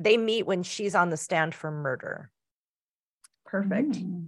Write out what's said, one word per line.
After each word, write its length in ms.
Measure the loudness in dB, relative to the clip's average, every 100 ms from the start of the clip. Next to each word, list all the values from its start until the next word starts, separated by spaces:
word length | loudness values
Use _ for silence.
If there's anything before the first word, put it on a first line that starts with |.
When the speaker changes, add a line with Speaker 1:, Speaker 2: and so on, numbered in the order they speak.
Speaker 1:
They 160 | 4 4
meet 260 | 4 0
when 180 | 2 0
she's 300 | -2 -4 0 4
on 140 | 4
the 60 | 2
stand 380 | 0 0 0
for 160 | -2 -8
murder. 600 | -4 -4 -4 -6 -10 -12 _ _ _ _ _ _ _ _ _ -20 _
Speaker 2:
Perfect. 460 | -6 -4 0 0 0
Speaker 3:
Mm. 340 | -2 -4 -8